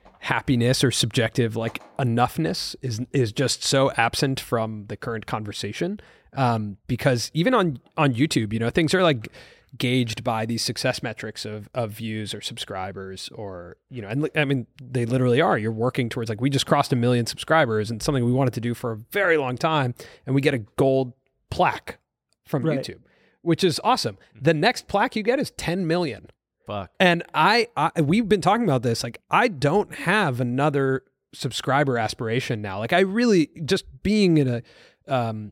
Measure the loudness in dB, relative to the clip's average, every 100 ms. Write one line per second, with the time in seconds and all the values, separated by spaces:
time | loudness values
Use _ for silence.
0 | -20 _ -2 0 2 4 4 4 2 2
1 | 0 2 0 2 0 -2 -4 -6 -10 -2
2 | 0 2 2 0 -2 -2 -8 -8 -6 -6
3 | -2 0 0 0 -2 -2 0 2 2 2
4 | 0 2 -2 -2 -2 -2 -2 -6 -10 -10
5 | -8 -8 -6 -6 -6 -8 -8 -4 -4 -6
6 | -12 _ _ 0 2 2 -2 -8 -6 0
7 | 2 0 0 0 2 2 2 -2 -8 0
8 | 0 2 0 0 -2 -2 0 2 2 4
9 | 4 2 -4 -18 -20 -20 _ -4 0 2
10 | 0 -4 -4 -2 -2 -2 -4 -2 -2 -2
11 | -6 -8 -10 -10 -10 -10 -8 -6 -6 -6
12 | -6 -6 -6 -8 -10 -10 -8 -8 -8 -8
13 | -12 -12 -12 -12 -12 -12 -14 -20 _ -14
14 | -6 -2 -2 0 0 0 -4 -14 -6 -4
15 | 0 2 4 4 4 2 -2 -2 -2 0
16 | -2 -4 -6 -2 0 0 0 0 0 0
17 | 2 2 -2 -6 0 2 2 0 -2 -4
18 | -2 0 2 2 0 0 -4 -4 -6 -8
19 | -6 -2 2 2 0 0 0 2 0 -4
20 | -14 -14 -2 2 2 0 -4 2 4 4
21 | 0 -8 _ _ _ 0 0 0 -10 -18
22 | _ _ _ _ -6 -2 0 -2 -6 -14
23 | _ _ _ _ -2 2 2 2 0 0
24 | -2 -8 _ 0 0 2 2 0 -2 0
25 | 0 0 0 0 -2 -6 -4 -2 0 0
26 | -2 -6 -14 _ _ _ -10 -10 -10 2
27 | 2 2 0 2 4 4 0 -2 0 2
28 | 2 2 4 2 4 2 2 2 0 -2
29 | -4 -12 _ 2 2 2 2 2 0 -4
30 | 0 2 2 0 -2 0 2 2 0 -2
31 | -6 _ _ -8 -6 -4 0 2 2 0
32 | -2 -4 -2 -2 -2 -4 -4 -6 0 2
33 | 2 2 4 4 2 -4 -2 -2 -2 -6
34 | 0 4 6 6 4 -2 -8 -20 -20 _
35 | -4 -2 -2 -6 -12